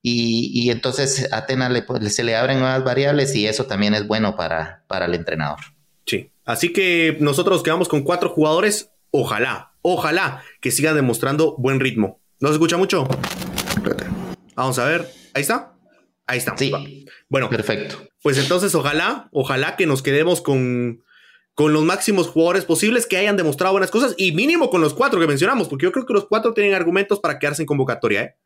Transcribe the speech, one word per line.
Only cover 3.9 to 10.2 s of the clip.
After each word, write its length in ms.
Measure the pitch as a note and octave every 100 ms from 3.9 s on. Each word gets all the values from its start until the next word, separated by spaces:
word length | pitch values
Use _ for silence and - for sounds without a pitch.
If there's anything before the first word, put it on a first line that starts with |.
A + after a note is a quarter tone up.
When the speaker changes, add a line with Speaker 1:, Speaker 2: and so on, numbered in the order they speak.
Speaker 1:
es 100 | G#2+
bueno 300 | G#2 G#2+ G#2
para, 480 | F2+ E2 E2 D#2+ - _
para 180 | F#2+
el 100 | F2
entrenador. 420 | F2 E2 D#2+ D2 D2+ - _ _ _
Speaker 2:
Sí. 240 | - G2+ - _
Así 260 | - A2+ E3+
que 460 | F#3 F#3 E3+ D#3+ D#3
nosotros 440 | D3 C3+ F3+ F3+
quedamos 240 | D#3 E3 F3
con 160 | D3+
cuatro 260 | C#3 F3 -
jugadores. 640 | A3+ D3+ E3 G#3 G#3 - _ _
Ojalá, 640 | C#3+ G#2+ G#2+ B2+ G#2 - _
ojalá 600 | F3 F#3 D#3 E3+